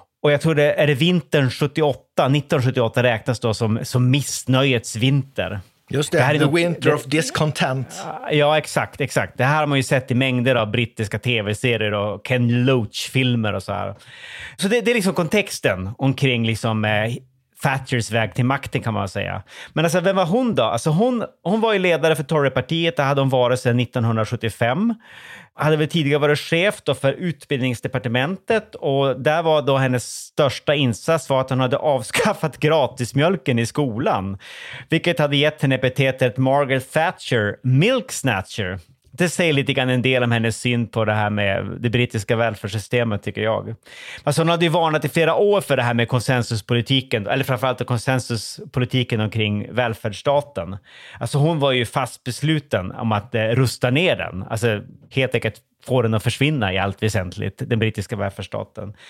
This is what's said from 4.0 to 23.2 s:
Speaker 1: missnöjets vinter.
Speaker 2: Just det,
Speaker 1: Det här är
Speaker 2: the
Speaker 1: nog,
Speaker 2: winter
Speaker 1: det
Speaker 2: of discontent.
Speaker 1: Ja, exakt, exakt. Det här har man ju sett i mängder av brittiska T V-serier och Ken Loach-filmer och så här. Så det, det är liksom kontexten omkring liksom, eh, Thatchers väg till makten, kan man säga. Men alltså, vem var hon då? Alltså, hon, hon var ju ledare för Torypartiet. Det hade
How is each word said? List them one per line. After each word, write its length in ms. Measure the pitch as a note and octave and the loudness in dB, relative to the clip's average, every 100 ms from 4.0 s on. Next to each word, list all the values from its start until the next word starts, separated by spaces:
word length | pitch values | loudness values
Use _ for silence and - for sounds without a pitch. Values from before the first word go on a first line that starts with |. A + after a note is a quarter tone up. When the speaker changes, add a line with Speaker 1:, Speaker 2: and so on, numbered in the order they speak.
| B2 | 2
Speaker 1:
missnöjets 880 | C#3+ - - - C3 C#3 A#2+ - A2 | 2 0 -8 0 2 4 0 -2 -2
vinter. 640 | B2+ C#3 C3 - F2+ G2+ - _ - | 2 2 -2 -6 -6 -6 -12 _ -6
Speaker 2:
Just 220 | C#3 D3+ | -4 -2
det, 60 | E3 | 2
Speaker 1:
Det 60 | |
här 100 | C3 | 2
är 40 | D3+ | 4
Speaker 2:
the 60 | |
Speaker 1:
nog, 100 | D3 | 2
Speaker 2:
winter 360 | E3+ F3 E3 D#3+ | 2 0 0 0
Speaker 1:
det 40 | |
Speaker 2:
of 100 | D3 | 0
discontent. 840 | C3+ D3+ D#3+ - D#3 - D#3 C3 B2+ - E3 - - | 0 -2 -2 0 -2 0 -2 -2 -4 -10 -10 -10 -2
Speaker 1:
Ja, 280 | D3+ D3 D#3 | 2 4 2
exakt, 420 | - D3 A2+ - | 0 -4 -4 -4
exakt. 380 | A#2 C3+ G2 - | -4 -2 -4 0
Det 60 | |
här 160 | B2+ D#3 | 0 2
har 60 | D3 | 2
man 120 | C#3 | 0
ju 40 | |
sett 280 | B2 C#3 - | 2 0 0
i 40 | |
mängder 400 | B2 C3+ B2+ B2 | 0 2 0 2
av 160 | A#2+ G#2+ | 2 0
brittiska 480 | A#2+ A#2 - G#2+ A2 | -2 -4 -4 -6 -4
T 240 | B2 A#2 | -2 0
V-serier 520 | G#2 G#2 B2+ A2+ G#2+ | 0 -2 0 0 0
och 320 | G#2 G#2 G2+ - | 0 -2 -4 -2
Ken 380 | B2+ A#2+ A#2+ | 0 2 2
Loach-filmer 880 | B2 C3 G#2 - - C3 B2+ A#2+ G#2+ | 2 2 0 -8 -4 0 0 0 -2
och 100 | G2 | -4
så 100 | G2 | -6
här. 220 | G2 G2 G2+ - - - - - - | -6 -6 -10 -18 -20 -18 -16 -16 -4
Så 120 | G3 | 0
det, 120 | A#3+ | 2
det 100 | G#3 | 2
är 40 | |
liksom 200 | A#3+ F#3 | 2 2
kontexten 760 | F3+ E3 G#3 - - B2 F#2 F#2 - | 0 0 0 0 -2 0 0 -4 0
omkring 480 | C3+ B2+ C3+ A#2+ A2+ | 0 2 2 2 0
liksom, 380 | G#2+ A2+ A2 | 0 0 0
eh, 280 | G#2+ G#2+ A2 C3+ - _ _ - | 0 0 0 -4 -10 _ _ -4
Thatchers 480 | C#3 C3 B2+ B2 G#2 | -2 -2 -2 -4 0
väg 240 | A2+ G#2+ | 0 -2
till 100 | - | 0
makten, 380 | B2 C#3 - A#2+ | 0 0 -2 -4
kan 120 | A2+ | -2
man 140 | G#2 G2 | -4 -4
säga. 340 | G2+ F#2 F#2+ - - - | -4 -6 -8 -12 -20 -8
Men 120 | D3 | -2
alltså, 160 | E3 F3 | 0 2
vem 160 | F3 G3 | 2 2
var 100 | E3+ | 2
hon 280 | A3+ B3 | 2 0
då? 80 | C#3+ | 0
Alltså, 280 | A2 A#2 D#3+ | 0 0 0
hon, 340 | D#3 B3 A#3+ - _ | 2 2 0 -6 _
hon 180 | E3+ A3 | -2 0
var 120 | A3+ | 2
ju 60 | G3+ | 2
ledare 380 | F3+ D#3+ D#3+ D3+ | 2 2 2 0
för 60 | |
Torypartiet. 720 | D3 D#3 C#3 C3 - E3 E3 E3 | 0 2 2 0 -2 -2 -2 0
Det 60 | |
hade 180 | C#3 C#3 | 2 2